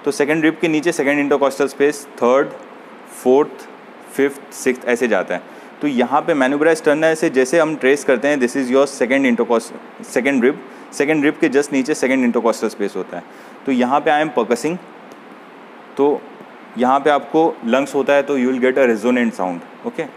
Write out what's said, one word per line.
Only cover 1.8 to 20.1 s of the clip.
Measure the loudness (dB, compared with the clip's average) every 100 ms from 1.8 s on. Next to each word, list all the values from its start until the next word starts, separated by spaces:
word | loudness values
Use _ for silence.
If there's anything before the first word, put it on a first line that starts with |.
| 0 0 -14 -2
थर्ड, | 2 2 0 -6 -20 -20 -20 -20 -20 -4
फोर्थ, | 2 4 2 -6 -20 -20 -20 -20 -10
फिफ्थ, | -2 -2 -2 -18
सिक्स्थ, | -4 -4 -2 -2
ऐसे | 0 0
जाता | 0 -2
है। | -6 -8 -20 -20 -6
तो | -4
यहाँ | 0 0 0
पे | 0
manubrious | 0 0 2 2 2
sternum | 2 2 0
से | 0 0
जैसे | 2 2 2
हम | 0 0
ट्रेस | 2 2
करते | 2 0 0
हैं, | 0
this | 0 -2
is | 0
your | 2 2 0
second | 0 2 2 0
intercos-, | 0 0 -2 -16 -20 -18 -6 -2
second | 0 2
rib, | 0 0 -14 -20 -18
सेकंड | -4 0 2
रिब | 0 0
के | 0
just | 2 0
नीचे | -2 -2
सेकंड | -2 0 2
इंटरकॉस्टल | 2 2 0 0 -4
स्पेस | -4 -6 -6
होता | -10 -12
है। | -14 -20 -20 -10 -4
तो |
यहाँ | 0 2 2
पे | 2 0
I | 0
am | -2
percussing, | 0 -2 -2 -6 -12 -20 -20 -20 -20 -20 -20 -20 -20 -20 -14 0
तो | 0 0 -8 -20 -20 -20 -16 -2
यहाँ | 2 2
पे | 2
आपको | 0 0 2 2 0 0
लंग्स | 0 0
होता | -2 2
है | 2
तो | 2 -2
you | 0
will | 2
get | 0 2
a | 2
resonant | 2 0 0 0
sound, | -2 -6 -6 -12 -12 -10
ओके? | -8 -12